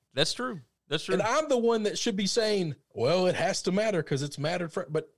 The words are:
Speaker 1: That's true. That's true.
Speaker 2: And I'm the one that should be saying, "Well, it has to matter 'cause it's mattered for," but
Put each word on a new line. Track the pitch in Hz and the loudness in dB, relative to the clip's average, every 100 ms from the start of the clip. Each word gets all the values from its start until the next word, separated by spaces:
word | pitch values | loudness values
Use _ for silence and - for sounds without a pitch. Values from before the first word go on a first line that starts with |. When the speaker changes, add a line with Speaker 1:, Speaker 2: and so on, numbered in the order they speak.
| _ | _
Speaker 1:
That's | 127 160 | -2 -2
true. | - 247 180 - _ - | -2 -6 -8 -14 _ -6
That's | 151 - | -4 0
true. | |
Speaker 2:
And | 185 | 0
I'm | 208 285 302 | 2 2 2
the | 247 | 2
one | 233 226 | 4 2
that | 208 - | 0 -2
should | 233 202 | -2 0
be | 196 | 0
saying, | 233 214 202 165 - _ | 2 2 2 0 -4 _
"Well, | 101 123 180 180 | -2 2 4 2
it | 131 | 2
has | 170 185 | 0 0
to | 190 | 0
matter | 190 220 180 | 0 2 0
'cause | 156 139 | 0 -2
it's | 147 143 | -4 -4
mattered | 147 180 170 | -4 -4 -4
for," | - - | -6 -4
but | 156 - | -4 -4